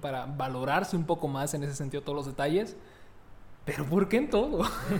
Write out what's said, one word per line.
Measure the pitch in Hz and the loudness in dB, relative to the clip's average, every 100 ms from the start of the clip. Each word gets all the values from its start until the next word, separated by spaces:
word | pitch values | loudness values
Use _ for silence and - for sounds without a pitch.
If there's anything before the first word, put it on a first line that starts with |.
para | 143 127 123 | -4 -4 -4
valorarse | 143 131 127 131 160 190 175 | -4 -2 -2 2 2 4 2
un | 156 | 2
poco | 165 147 | 0 0
más | 135 143 | 0 -2
en | 147 | -2
ese | 143 139 | -4 -4
sentido | 139 143 | -4 -4
todos | 143 147 | -4 -4
los | 135 | -4
detalles, | - 143 185 226 - - - - - - - - - | 0 2 4 2 -6 -16 -20 -20 -20 -18 -18 -16 -10
pero | - - 131 | -6 -4 2
¿por | 185 190 | 4 4
qué | 233 | 4
en | 294 | 4
todo? | 208 285 170 - - - | 2 2 2 0 -2 -2